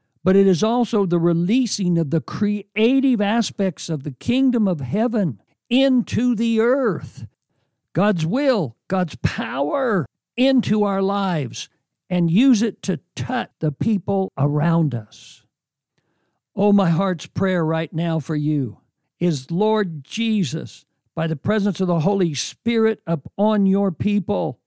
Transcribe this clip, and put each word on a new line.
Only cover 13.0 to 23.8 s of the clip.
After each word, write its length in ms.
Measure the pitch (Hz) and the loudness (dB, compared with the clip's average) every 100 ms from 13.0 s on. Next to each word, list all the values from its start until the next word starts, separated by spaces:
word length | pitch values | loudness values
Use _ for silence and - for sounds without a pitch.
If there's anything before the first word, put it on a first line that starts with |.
| - | -6
touch 360 | - - 254 - _ | -10 -6 -4 -6 _
the 120 | 156 | -4
people 600 | - 226 202 - 196 190 - | -2 0 0 0 -2 -2 -2
around 580 | 147 147 165 165 156 | 0 2 2 2 0
us. 500 | 117 107 - - - _ _ _ _ _ _ _ _ _ _ _ - | -2 -8 -20 -20 -20 _ _ _ _ _ _ _ _ _ _ _ 0
Oh, 160 | 208 | 4
my 180 | 202 175 | 4 4
heart's 360 | 165 196 175 - | 2 0 -4 -6
prayer 380 | - 190 180 | -2 0 0
right 280 | 160 160 165 | 0 -2 -4
now 260 | 156 170 160 | -4 -2 -2
for 160 | 143 | -4
you 440 | 151 151 147 123 95 _ _ _ - | -2 -2 -2 -4 -8 _ _ _ -4
is, 300 | 175 143 131 | -2 -2 -4
Lord 540 | 170 214 214 190 156 | -2 0 0 -2 -8
Jesus, 800 | - - 226 214 139 - 127 - _ _ _ | -10 -4 -2 0 -2 -4 -10 -16 _ _ _
by 120 | - 165 | -6 -4
the 100 | 156 | -4
presence 440 | - 214 202 - | -2 0 0 0
of 80 | 185 | 0
the 120 | 170 | 0
Holy 320 | 165 202 170 | 2 2 0
Spirit 680 | 143 - - 233 233 220 220 | -2 -8 -6 -2 2 2 0
upon 600 | - 165 - - 214 214 196 | -4 -6 -4 -2 0 2 2
your 240 | 196 | 2